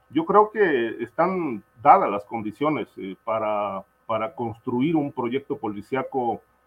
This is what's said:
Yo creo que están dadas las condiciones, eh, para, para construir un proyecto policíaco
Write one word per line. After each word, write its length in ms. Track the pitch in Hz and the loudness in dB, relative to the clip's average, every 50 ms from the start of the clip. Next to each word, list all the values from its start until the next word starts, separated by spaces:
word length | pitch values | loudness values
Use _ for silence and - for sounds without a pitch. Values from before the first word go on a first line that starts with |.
| _ _ | _ _
Yo 160 | 113 156 165 | -2 -2 0
creo 240 | 170 196 208 208 214 | 4 6 6 6 6
que 520 | - 220 202 170 147 123 117 113 - - | 4 2 2 4 4 2 0 -2 -4 -6
están 600 | 117 107 - - 165 185 190 185 165 143 117 98 - _ _ 117 | -10 -8 -2 0 0 0 0 -2 -4 -4 -6 -6 -10 _ _ 2
dadas 280 | 110 143 175 196 - 117 | 6 8 8 8 6 2
las 140 | 101 98 - | -2 -4 -4
condiciones, 640 | - 110 113 104 107 107 - 143 156 151 123 95 - _ - | -6 -8 -8 -8 -8 -6 -2 -2 -2 0 -2 -4 -8 _ -12
eh, 180 | 98 98 92 - _ | -12 -12 -12 -10 _
para, 600 | 113 110 113 110 107 107 104 104 101 98 95 95 - _ _ _ | -6 -4 -2 -2 -2 -2 -2 -2 -4 -4 -8 -10 -14 _ _ _
para 280 | - 113 110 110 110 - | -4 -4 -2 -2 -4 -6
construir 640 | - 120 113 110 - _ 131 120 123 131 165 165 | -6 -8 -8 -8 -8 _ -4 -2 0 0 2 2
un 160 | 156 143 143 | 0 0 -2
proyecto 440 | - 127 120 117 123 135 - - 147 | -4 -4 -4 -2 -4 -4 -4 -6 -8
policíaco 880 | 139 - 104 101 104 101 - 135 131 127 - - 131 120 117 110 - - _ _ _ _ | -6 -6 -8 -8 -8 -8 -6 -6 -4 -4 -4 -4 -4 -2 -2 -4 -6 -8 _ _ _ _